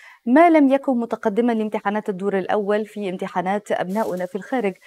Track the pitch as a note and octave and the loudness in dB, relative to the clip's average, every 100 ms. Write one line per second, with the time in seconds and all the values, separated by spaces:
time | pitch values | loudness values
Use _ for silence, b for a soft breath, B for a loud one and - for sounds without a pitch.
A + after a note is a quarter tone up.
0 | B B A#3 C4+ E4+ D#4 C#4 C4+ C4+ A#3+ | B B 2 6 6 6 6 4 0 -2
1 | A#3 A3 A3 G3 A#3+ A3 G#3+ G#3 G3+ G#3 | -2 -4 -2 0 0 0 -2 -4 -4 -4
2 | G#3+ F#3 G3 G3 - G#3 G3 G#3 G#3 G#3 | -4 -4 -2 -2 0 -2 0 -2 -4 -8
3 | G3+ F3+ F#3+ F#3 F3+ G3+ - - F3 G#3 | -8 -6 -6 -4 -2 -4 -4 -4 -2 -4
4 | G#3 F3+ F3+ G3+ - B3+ G#3 F#3 | -4 -4 -6 -8 -6 -2 -2 -6